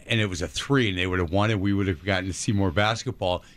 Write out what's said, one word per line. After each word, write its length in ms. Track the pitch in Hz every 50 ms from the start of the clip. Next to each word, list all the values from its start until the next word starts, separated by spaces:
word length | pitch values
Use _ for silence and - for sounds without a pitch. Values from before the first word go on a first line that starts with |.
| -
and 140 | - 117 113
it 60 | 107
was 140 | 98 90 78
a 60 | 85
three, 420 | 76 - - - - 139 135 120 101
and 80 | 92
they 100 | 90 92
would 120 | 92 90 92
have 120 | 90 78
won, 180 | 87 98 104 110
and 80 | 113 98
we 140 | 92 101 98
would 140 | 98 101
have 160 | 98 90 73 87
gotten 220 | 101 95 92 95
to 60 | 95 87
see 180 | - - -
more 200 | 107 98 98 92
basketball. 720 | 76 101 104 107 117 113 - 123 107 - 98 90 90 82 - - -